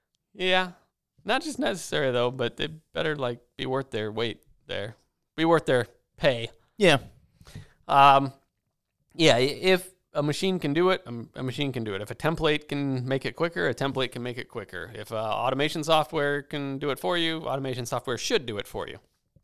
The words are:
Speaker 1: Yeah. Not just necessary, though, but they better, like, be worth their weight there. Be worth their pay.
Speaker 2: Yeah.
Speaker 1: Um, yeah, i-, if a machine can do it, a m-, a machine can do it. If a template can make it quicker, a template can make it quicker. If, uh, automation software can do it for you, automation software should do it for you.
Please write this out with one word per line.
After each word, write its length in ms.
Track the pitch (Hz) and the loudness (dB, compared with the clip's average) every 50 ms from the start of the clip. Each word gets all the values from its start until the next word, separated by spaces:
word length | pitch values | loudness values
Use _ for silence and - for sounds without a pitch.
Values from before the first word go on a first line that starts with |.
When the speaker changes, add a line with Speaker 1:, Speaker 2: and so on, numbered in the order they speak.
| _ _ _ _ _ _ _ | _ _ _ _ _ _ _
Speaker 1:
Yeah. 380 | - 180 185 185 185 185 180 170 _ _ _ _ _ _ _ _ _ - | -4 0 2 2 2 0 -2 -6 _ _ _ _ _ _ _ _ _ -4
Not 160 | 185 233 269 | -2 -2 -2
just 180 | 302 311 254 - | -2 -4 -6 -4
necessary, 520 | 294 311 202 160 - - - 151 143 131 | -2 -2 -2 -4 -6 -4 -4 -2 0 0
though, 200 | 120 123 120 123 | 2 2 0 0
but 240 | 131 131 120 117 - | 0 -2 -4 -4 -4
they 120 | - 147 151 | -4 -6 -6
better, 480 | 156 160 _ _ - 165 160 156 151 | -8 -10 _ _ -6 -4 -2 -2 -2
like, 240 | 147 131 120 120 113 _ _ _ - | -2 -4 -4 -6 -6 _ _ _ -8
be 80 | 131 | -6
worth 260 | 131 131 135 135 - | -4 -4 -4 -4 -4
their 200 | - 110 107 107 | -4 -4 -4 -4
weight 280 | 104 110 117 113 - - _ _ _ _ _ - | -2 -2 -2 -4 -4 -8 _ _ _ _ _ -10
there. 280 | - 95 101 113 - _ _ _ _ _ _ _ - | -8 -8 -8 -8 -10 _ _ _ _ _ _ _ -4
Be 80 | - 160 | 0 2
worth 220 | 165 170 156 - | 4 4 4 4
their 220 | - 135 123 113 - - _ _ _ _ | 4 2 2 2 0 -8 _ _ _ _
pay. 360 | - - 147 123 117 113 - - _ _ _ _ - | 0 2 2 2 0 -4 -10 -12 _ _ _ _ 4
Speaker 2:
Yeah. 220 | 208 170 143 120 - - - - _ _ _ _ - - - - - - _ _ _ - | 6 6 6 6 2 -4 -20 -20 _ _ _ _ -20 -20 -18 -18 -20 -20 _ _ _ 2
Speaker 1:
Um, 440 | 143 139 139 143 139 139 139 131 - - _ _ _ _ _ _ _ _ _ _ _ _ _ _ _ | 6 8 10 10 10 8 6 2 -4 -10 _ _ _ _ _ _ _ _ _ _ _ _ _ _ _
yeah, 220 | - 160 156 120 | 4 6 6 6
i-, 40 | 120 | 6
if 500 | 127 143 131 113 117 185 185 180 180 - - _ _ _ - 156 | 4 2 0 0 2 4 4 4 2 -4 -18 _ _ _ -4 -2
a 60 | 147 | -2
machine 360 | 151 139 - 190 190 185 175 | 0 0 0 0 0 0 0
can 140 | - 147 143 | 0 0 2
do 160 | 165 180 185 | 2 4 2
it, 120 | 185 - - | 2 0 -2
a 40 | 120 | -8
m-, 200 | 120 117 - - - | -10 -10 -12 -12 -10
a 80 | 131 135 | -8 -6
machine 280 | 127 113 143 147 139 | -6 -4 -2 -2 -2
can 120 | 127 123 113 | -2 -4 -4
do 100 | 107 95 | -4 -4
it. 80 | 95 | -6
If 80 | 104 - | -6 -8
a 40 | 113 | -8
template 520 | - - 151 165 160 160 151 151 147 - - | -4 -2 -2 -2 0 2 2 2 0 -2 -4
can 400 | 143 143 143 139 135 131 123 131 | -4 -4 -2 -2 -2 -2 -2 -2
make 160 | 135 135 - | -2 -2 -2
it 100 | 123 - | -4 -4
quicker, 320 | - 160 170 170 180 170 147 | -2 -4 -4 -2 -2 -2 -2
a 60 | 113 | 0
template 380 | - 151 139 131 131 127 120 | -2 -2 -2 -2 -2 -4 -4
can 120 | - 127 120 | -4 -6 -8
make 140 | 123 117 120 | -8 -8 -10
it 100 | - - | -12 -12
quicker. 420 | - 117 98 - - 87 82 104 113 | -10 -12 -12 -10 -12 -12 -12 -12 -12
If, 160 | 107 104 - | -14 -12 -8
uh, 40 | 117 | -6
automation 680 | 107 113 110 104 - 113 131 135 135 147 151 - 165 151 | -6 -4 -2 -2 -2 -2 0 0 0 0 -2 -2 -2 0
software 580 | 160 160 156 147 - 160 156 143 143 143 143 | 2 2 2 2 0 -2 -2 -2 0 -2 -4
can 380 | 135 - - 147 143 139 135 135 | -6 -8 -10 -8 -8 -6 -8 -6
do 100 | 147 147 | -4 -4
it 100 | 131 - | -4 -4
for 180 | - 180 180 170 | -2 -2 -2 0
you, 240 | 165 165 160 160 160 | 0 -2 -2 -4 -6
automation 400 | - 131 139 135 135 127 123 123 | -6 -6 -4 -4 -6 -6 -6 -6
software 320 | - 127 127 - 131 120 110 | -6 -6 -6 -4 -4 -6 -4
should 280 | - - 254 208 135 117 | -2 -2 -2 -2 -2 -2
do 100 | 107 101 | -8 -8
it 80 | - - | -8 -8
for 200 | - 107 80 - | -8 -10 -10 -10
you. 100 | - - _ _ _ _ _ _ _ _ | -12 -16 _ _ _ _ _ _ _ _